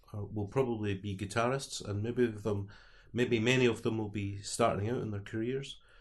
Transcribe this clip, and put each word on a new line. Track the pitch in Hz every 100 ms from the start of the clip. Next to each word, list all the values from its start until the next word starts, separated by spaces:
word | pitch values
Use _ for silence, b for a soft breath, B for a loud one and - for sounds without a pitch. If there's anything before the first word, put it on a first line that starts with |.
| -
are, | 104
will | 104 107 98
probably | 135 120 110 104
be | 95 104 98
guitarists, | 98 117 120 139 - -
and | - 101
maybe | 113 120
of | 120 104
them, | 107 101 98 B B B B
maybe | 113 123 117
many | 113 131 120
of | 110
them | 120 110
will | 107
be | 104 98 101
starting | - - 113 95 104
out | 131
in | 110
their | 101
careers. | 98 110 117 135 139 - b b